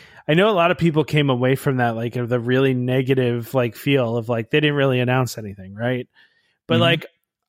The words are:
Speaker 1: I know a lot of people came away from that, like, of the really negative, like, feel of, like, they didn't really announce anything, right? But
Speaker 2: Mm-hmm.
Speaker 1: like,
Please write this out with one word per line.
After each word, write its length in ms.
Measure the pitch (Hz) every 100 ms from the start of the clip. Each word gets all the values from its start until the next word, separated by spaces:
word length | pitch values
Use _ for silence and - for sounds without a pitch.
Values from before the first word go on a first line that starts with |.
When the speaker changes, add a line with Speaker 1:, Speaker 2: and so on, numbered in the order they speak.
| - - -
Speaker 1:
I 60 |
know 140 | 160 214
a 40 |
lot 160 | 185 170
of 80 | 170
people 240 | 165 156
came 260 | - 151 143
away 280 | 123 127 135
from 220 | 147 131
that, 180 | 120 113
like, 180 | 117
of 140 | 123 117
the 100 | 123
really 340 | 117 127 135
negative, 800 | 127 123 131 127 131 123 120 113
like, 220 | 131 120
feel 420 | - 143 139 117 117
of, 120 | 113
like, 220 | 117 110
they 100 | 151
didn't 160 | 147 143
really 240 | 135 127
announce 360 | 123 127 123 -
anything, 360 | 104 98 95
right? 340 | 101 120 123 - _ _ _ _ _ -
But 60 |
Speaker 2:
Mm-hmm. 80 | 160
Speaker 1:
like, 240 | 170 165 - _ _ _